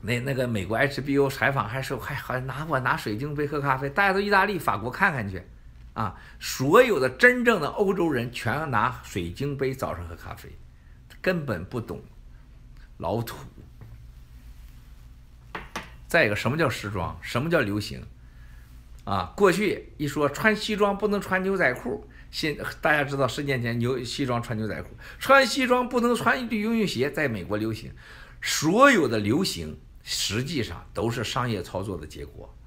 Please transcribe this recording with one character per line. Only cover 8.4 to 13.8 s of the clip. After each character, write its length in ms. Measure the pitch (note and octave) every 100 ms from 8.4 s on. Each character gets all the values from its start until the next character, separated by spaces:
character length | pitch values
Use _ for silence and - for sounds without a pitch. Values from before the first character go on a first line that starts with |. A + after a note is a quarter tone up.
| A#2 C3 D#3
拿 280 | A#2 A#2 A#2+
水 260 | - G#2 F2
晶 240 | F2 C#3+
杯 200 | C#3 C3+
早 200 | C3 E2
上 140 | F2 E2
喝 80 | E2+
咖 180 | -
啡， 140 | - - - - - - - - -
根 240 | - F3+
本 180 | C#3+ G2
不 160 | F2+ B2
懂， 240 | A2+ - - - - - - - - - - -
老 240 | E2 G#2+
土。 160 | A#2 - - - - -